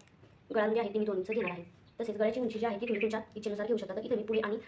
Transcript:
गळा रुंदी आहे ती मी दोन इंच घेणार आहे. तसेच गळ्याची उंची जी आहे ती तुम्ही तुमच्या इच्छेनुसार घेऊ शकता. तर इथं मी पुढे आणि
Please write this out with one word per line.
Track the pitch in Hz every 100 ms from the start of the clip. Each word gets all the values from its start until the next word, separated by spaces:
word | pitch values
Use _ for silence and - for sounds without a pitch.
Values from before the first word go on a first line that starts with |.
| - - - - -
गळा | 220
रुंदी | 214 226
आहे | 214
ती | 214
मी |
दोन | 208 185
इंच | 185
घेणार | 220 185
आहे. | 175 - - - -
तसेच | 226 208
गळ्याची | 214 254
उंची | 233 220
जी | 233
आहे | 208
ती | 233
तुम्ही | 208
तुमच्या | 214 214 -
इच्छेनुसार | 214 214 202 214
घेऊ | 220
शकता. | 190 196
तर |
इथं | - 226
मी |
पुढे | 214 220
आणि | 208 220